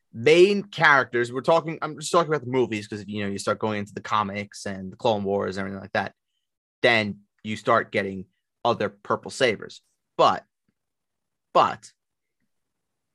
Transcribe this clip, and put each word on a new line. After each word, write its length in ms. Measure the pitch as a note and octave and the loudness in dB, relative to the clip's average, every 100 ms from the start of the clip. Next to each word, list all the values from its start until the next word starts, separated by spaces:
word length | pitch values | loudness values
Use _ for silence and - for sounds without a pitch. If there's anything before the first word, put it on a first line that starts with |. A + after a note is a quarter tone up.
| _ | _
main 520 | A2+ B2+ E3+ G3 G3+ | 0 4 8 6 4
characters. 680 | G3 - D#3 C#3 A#2+ A#2+ A#2+ | -4 2 4 4 2 -2 -2
We're 100 | B2+ | -2
talking, 360 | D#3+ E3 D#3 D#3 | 2 2 0 -8
I'm 180 | D#3 D3 | -8 -8
just 120 | D3+ | 0
talking 200 | F3 D3+ | 0 2
about 120 | D3 | -2
the 80 | A#2+ | -2
movies 360 | C3 A#2 G#2+ G#2+ | 0 0 -2 -6
'cause, 160 | G#2 G2 | -10 -8
you 160 | G#2 | -6
know, 60 | G2+ | -6
you 80 | G2 | -4
start 220 | - G#2 | -4 -2
going 200 | A2+ G#2 | -2 -4
into 140 | G2+ | -6
the 80 | - | -12
comics 640 | - G#2+ G2 G#2 G#2 - G#2 | -4 -2 -2 -6 -10 -12 -12
and 260 | F#2+ F#2+ | -10 -12
the 40 | - | -4
Clone 260 | A#2+ G#2 | -2 0
Wars 340 | G2 G2 G2 F#2+ | 0 -2 -4 -6
and 40 | |
everything 200 | G2 G2 | -8 -10
like 120 | G2+ | -6
that, 200 | G#2+ G2 - _ _ _ _ _ _ | -4 -6 -10 _ _ _ _ _ _
then 380 | B2 A2+ G#2+ G2 _ _ | 2 4 0 -6 _ _
you 120 | G#2+ G#2+ | -10 -6
start 360 | - A2+ - | 2 2 2
getting 340 | G#2+ G2 F#2+ - _ _ _ A#2+ | -4 -4 -8 -14 _ _ _ -2
other 240 | G#2 G2+ | -2 -4
purple 400 | - - A2 F#2+ | -6 -6 -6 -6
sabers. 500 | - B2+ G2 - - _ _ _ - | -2 0 0 -8 -20 _ _ _ 2
But, 260 | C#3 F#2 - _ _ _ _ _ _ _ _ _ _ | 2 2 -6 _ _ _ _ _ _ _ _ _ _
but 380 | F3 G#2+ A#2+ - _ _ _ _ _ _ _ _ _ _ _ _ | 2 2 0 -14 _ _ _ _ _ _ _ _ _ _ _ _